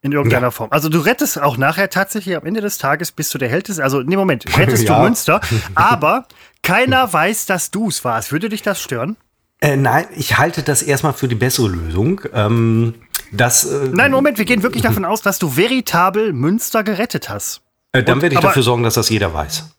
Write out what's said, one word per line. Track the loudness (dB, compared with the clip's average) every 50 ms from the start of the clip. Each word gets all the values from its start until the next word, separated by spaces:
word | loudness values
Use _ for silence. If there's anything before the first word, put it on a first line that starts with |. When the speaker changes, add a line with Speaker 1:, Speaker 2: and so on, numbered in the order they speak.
Speaker 1:
In | -2 0
irgendeiner | 0 2 2 2 2 2 2 0
Speaker 2:
Ja. |
Speaker 1:
Form. | -2 -4 -6 -2
Also | 0 0 0 2
du | 0 2
rettest | 2 2 0 0 -2 -4 -2 0
auch | 0 0 2
nachher | 2 0 2 2 0 -2 -2
tatsächlich | 0 -2 -2 -2 -4 -8 -4 -4 -6
am | -4 -4
Ende | -4 -4 -4
des | -4 -6 -6
Tages, | -4 -2 -2 0 -2 -4 -8
bist | _ -6 -6 -6
du | -4 -4
der | -2 -2
Held | -2 -2 -4 -4
des, | -6 -2
also | -2 0 0 0
nee, | 0 0 0
Moment, | 2 2 0 0 -2 -2
Speaker 2:
<laughs> | 0 2 2
Speaker 1:
rettest | 4 4 4 2 4
Speaker 2:
Ja. | 4 4 4
Speaker 1:
du | 4
Münster, | 4 2 0 2 0 0 0 0 -2 -2 -2
Speaker 2:
<laughs> | -2 -2 0
Speaker 1:
aber | 2 4 4 4 2 2 0 0 0 -4 _ -20 -20 -20 -20 _ _
keiner | -2 0 2 2 2 2 2 2 2 2
weiß, | 2 0 0 0 0 -4 -2
dass | -2 -2 -2 -2 -6
du's | -4 -4 -2 -2 -4 -4 -4
warst. | -2 -2 -2 -4 -4
Würde | -4 -4 -4 -4
dich | -6 -4
das | -4 -4 -4 -4
stören? | -6 -6 -6 -4 -4 -6 -6 _ _ _ _ _ _ _ _ _
Speaker 2:
Äh, | 0 0 2 2
nein, | 2 2 2 2 0 -2 -8
ich | -8 -4 -2 0
halte | 2 2 0 -2 -4
das | -2 0 -2 0
erstmal | 0 0 -2 0 0 -2 -2
für | -2 -2
die | -2 0
bessere | 0 0 0 2 2 0 0
Lösung. | 0 -2 -6 -4 -2 0 0 0 0 -2 -6 -6 -2
Ähm, | 0 0 2 2 2 2 2 2 2 2 0 -2 -8 -16 _ -10 -10 -10 -8
das, | -2 0 0 2 2 0 0
äh, | 0 -2 -2 -2 0 2
Speaker 1:
Nein, | 2 2 4
Moment, | 4 2 2 2 0
wir | 0 0
gehen | 0 0 0
wirklich | 0 0 0 0
davon | 0 2 0 0 0
aus, | -2 -4 -2
dass | -2 -2 -2 0
du | -2 -2 2
veritabel | 0 2 2 0 -2 -2 0 2 2 2 2 2 0 -2 0 0
Münster | 0 0 0 0 0 -2 0 -2 0 0
gerettet | 0 -2 -2 -2 -2 -4 -8 -6 -8
hast. | -10 -8 -8 -10 -10 -12 _ _ _ _ _ _
Speaker 2:
Äh, | 0 0
dann | 2 2 2 2
Speaker 1:
Und, |
Speaker 2:
werde | 2 2 2
ich | 4
Speaker 1:
aber | 2 4
Speaker 2:
dafür | 4 4
sorgen, | 4 4 2 2
dass | 2 2 2
das | 0 0 2
jeder | 2 0 0 0
weiß. | -2 -4 -6 -4 -8 -10 -10 -14 _